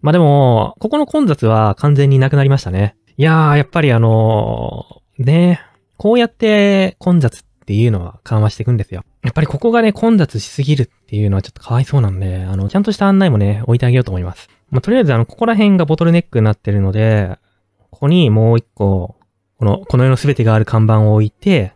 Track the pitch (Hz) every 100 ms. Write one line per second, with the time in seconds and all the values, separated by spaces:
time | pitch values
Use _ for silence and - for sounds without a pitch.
0 | 147 170 156 143 131 113 107 - 220 294
1 | 285 311 262 147 113 110 110 98 147 143
2 | 139 135 131 143 135 135 - 92 101 _
3 | _ - 151 160 156 147 139 175 147 117
4 | 113 110 110 110 110 - - - - -
5 | _ _ 127 160 175 175 - _ _ _
6 | 208 240 233 _ 220 214 202 196 185 -
7 | - 175 131 - _ _ - 101 120 104
8 | 87 - - 110 107 - 113 120 101 -
9 | - _ 123 - 156 143 240 233 226 208
10 | 226 220 151 110 - - 139 147 120 _
11 | _ 107 107 98 - - - 120 135 143
12 | 110 92 95 92 92 95 101 190 208 202
13 | 196 196 190 113 101 101 117 120 123 127
14 | 123 92 90 90 - _ _ 131 - 247
15 | 185 120 117 - 233 220 208 190 156 156
16 | 170 170 - 123 107 104 - 101 98 101
17 | 110 107 95 92 _ _ _ _ _ -
18 | 143 175 147 107 113 117 - _ 101 95
19 | 90 - _ _ _ _ 110 196 196 123
20 | 131 131 147 143 113 110 110 113 107 110
21 | 107 107 107 _ - 175 95